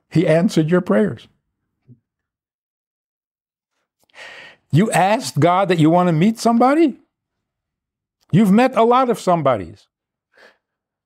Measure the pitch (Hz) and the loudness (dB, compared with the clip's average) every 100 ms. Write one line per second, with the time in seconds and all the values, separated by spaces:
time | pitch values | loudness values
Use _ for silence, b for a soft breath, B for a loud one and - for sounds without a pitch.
0 | _ 156 175 160 185 - 156 180 185 208 | _ -2 0 0 0 0 0 -2 0 -2
1 | 208 110 - _ _ _ _ _ _ 120 | -2 -6 -18 _ _ _ _ _ _ -20
2 | _ _ _ _ _ _ _ _ _ _ | _ _ _ _ _ _ _ _ _ _
3 | _ _ _ _ _ _ _ _ _ _ | _ _ _ _ _ _ _ _ _ _
4 | _ B B B B B _ 143 220 160 | _ B B B B B _ -2 0 0
5 | 185 226 226 143 160 180 196 175 156 175 | 0 -2 -6 -2 0 0 0 0 2 2
6 | 180 156 202 220 226 233 254 302 320 - | 0 0 0 0 -2 2 2 2 0 -2
7 | _ _ _ _ _ _ _ _ _ _ | _ _ _ _ _ _ _ _ _ _
8 | _ _ _ 165 214 208 254 254 233 247 | _ _ _ 0 2 4 2 2 2 2
9 | 269 208 - 170 135 117 82 101 _ _ | 0 -2 -2 0 0 -2 -6 -18 _ _
10 | _ _ _ b b b _ _ _ _ | _ _ _ b b b _ _ _ _